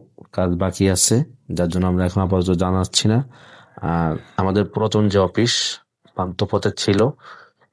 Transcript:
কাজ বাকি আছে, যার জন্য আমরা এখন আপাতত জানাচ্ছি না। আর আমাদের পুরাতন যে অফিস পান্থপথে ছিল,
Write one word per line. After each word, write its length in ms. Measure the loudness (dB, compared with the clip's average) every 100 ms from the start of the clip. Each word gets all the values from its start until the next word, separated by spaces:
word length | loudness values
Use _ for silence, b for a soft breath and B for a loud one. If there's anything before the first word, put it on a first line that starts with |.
| -10 -20 -10
কাজ 180 | -4 -2
বাকি 400 | 0 -2 0 2
আছে, 340 | 2 2 2 0 -8 -8
যার 140 | -2 -2
জন্য 200 | 0 0
আমরা 180 | 0 0
এখন 160 | 0
আপাতত 300 | 0 0 2
জানাচ্ছি 560 | 0 0 0 -2 0 0
না। 160 | 0 -2 B B B B B
আর 360 | -4 0 0 -2 -6 -4
আমাদের 280 | 0 0 0
পুরাতন 440 | -2 0 2 2
যে 100 | 2
অফিস 600 | 2 2 0 0 -4 -8 _ _ _ -8
পান্থপথে 560 | -6 -4 -2 0 -2 -2
ছিল, 320 | 0 2 0 -2 B B B B B